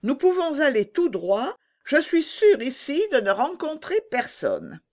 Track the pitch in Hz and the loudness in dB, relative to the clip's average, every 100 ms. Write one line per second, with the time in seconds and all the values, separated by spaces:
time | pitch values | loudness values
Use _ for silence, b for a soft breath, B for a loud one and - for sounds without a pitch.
0 | 214 277 370 370 339 285 302 226 202 - | -2 2 2 2 -2 2 2 2 0 0
1 | 349 196 175 202 269 494 _ _ - 294 | 0 -2 0 0 0 -8 _ _ 0 0
2 | 311 339 311 - 427 392 240 254 - 294 | 2 0 0 4 6 6 0 -6 -4 -2
3 | 415 262 202 196 269 359 320 311 - 403 | 2 0 2 0 0 -2 -6 -8 -4 -4
4 | - 247 - - 123 92 80 82 _ | -2 -6 -6 -6 -4 -4 -8 -16 _